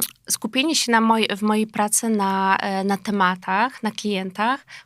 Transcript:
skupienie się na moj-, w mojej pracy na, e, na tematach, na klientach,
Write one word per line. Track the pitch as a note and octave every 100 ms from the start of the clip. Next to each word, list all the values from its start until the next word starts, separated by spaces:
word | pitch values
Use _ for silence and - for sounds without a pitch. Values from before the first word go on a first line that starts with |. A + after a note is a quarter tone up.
| - - -
skupienie | - A3+ C4 D4+ D4
się | -
na | A3+
moj-, | A3+ A3+ G#3+ G3
w |
mojej | G#3+ G#3+ A3
pracy | - G#3 - A3+
na, | G#3+ G3 F#3+ F#3+ F#3+
e, | G#3 F#3+
na | G3 G3
tematach, | - G3+ F#3 F#3 F#3 F#3+ B3 -
na | G#3+
klientach, | - G#3 G3 F#3+ F#3 A3 C4+ - -